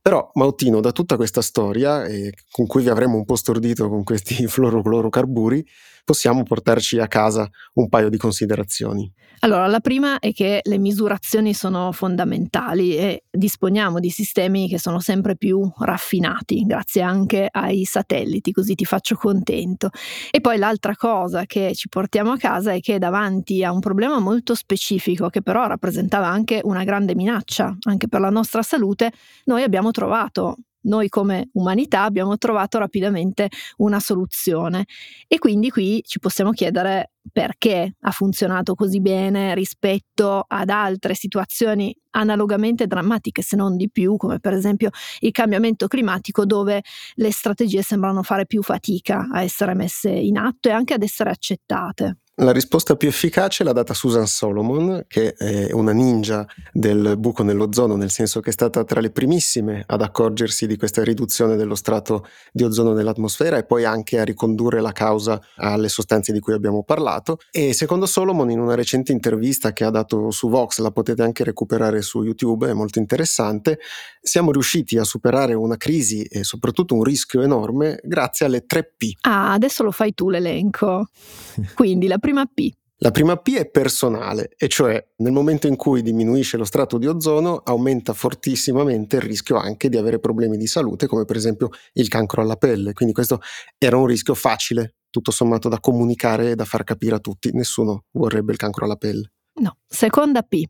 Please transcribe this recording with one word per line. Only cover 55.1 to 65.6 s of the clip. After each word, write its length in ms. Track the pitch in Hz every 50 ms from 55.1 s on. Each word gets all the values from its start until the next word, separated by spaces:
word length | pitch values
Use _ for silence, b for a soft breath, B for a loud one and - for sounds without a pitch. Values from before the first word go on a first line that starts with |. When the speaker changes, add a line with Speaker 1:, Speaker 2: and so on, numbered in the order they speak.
| - - 110 110 -
Speaker 1:
è 400 | - - 104 98 101 98 92 -
una 180 | 113 110 110
ninja 560 | 104 113 131 127 120 113 107 104 110 104 104 101 B B B B B
del 440 | - 110 107 104 104 104 107 104 101
buco 240 | 107 120 117 - 113
nell'ozono, 540 | 101 101 101 107 104 104 113 123 113 104
nel 160 | 101 101 98 -
senso 260 | - 117 104 - 113
che 120 | 107 -
è 20 | -
stata 320 | - 123 117 - 123 113
tra 160 | - 117 -
le 100 | 113 110
primissime 720 | - - 139 131 165 175 - - - 123 104 107 104 101 98
ad 180 | _ - 107 110
accorgersi 640 | 104 - - 117 113 107 107 117 107 - - - 107
di 80 | 110
questa 260 | 104 - 104 - - 110
riduzione 540 | 110 113 104 113 101 - - 120 110 110
dello 180 | 107 107 107 104
strato 520 | 101 - - 110 107 101 - 113 104 B B B B B B B
di 100 | - 123
ozono 300 | 117 110 110 117 113 110
nell'atmosfera 640 | 107 107 110 110 - 110 107 - - 147 170 165
e 80 | 127 110
poi 200 | - 120 120 117
anche 360 | 110 110 113 107 - - 117
a 40 | 110
ricondurre 560 | 107 107 - - 113 110 107 117 120 117 113
la 120 | 110 110 101
causa 500 | - 110 107 107 110 104 113 110 101 b b b
alle 320 | b